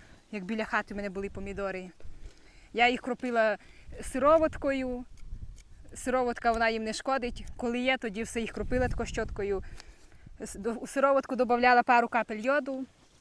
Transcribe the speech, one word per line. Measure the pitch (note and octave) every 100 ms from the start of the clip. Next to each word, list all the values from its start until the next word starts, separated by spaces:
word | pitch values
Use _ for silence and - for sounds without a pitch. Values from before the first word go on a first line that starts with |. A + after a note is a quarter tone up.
| - - -
як | G#3+
біля | F3+ A3
хати | G#3+ A3 G#3
в | G3+
мене | G3+
були | F#3+ G3
помідори. | G3 G3 F#3+ G3 F#3 F#3 - - - - - - - - G#3+
Я | A#3+
їх | B3
кропила | C4 A#3+ B3+ A#3 A3 G3 - - - -
сироваткою. | - C4 C#4+ D#4+ D#4 - C#4+ C4+ B3+ B3 B3 - - - - - - - -
Сироватка, | - B3+ B3+ B3 A#3 A#3
вона | A3+ A3+
їм | A3+
не | A3
шкодить. | G#3+ - C4+ B3 - - -
Коли | A#3+ A#3+
є, | B3+ C4
тоді | A#3 G3
все | A3 A#3
їх | A3
кропила | - G#3 B3+ B3
тако | - A#3
щоткою. | - A3 - G3+ F#3+ - - - - - - - -
С-, | F3+ -
до-, | G#3
у | A#3 -
сироватку | C#4 C#4 C4+ - A#3+
добавляла | A#3+ A#3+ B3 A#3+
пару | A#3+ A#3+ A#3
капель | A#3+ G#3+ A3
йоду, | A#3+ D4 C#4 C4 C4 _ _ _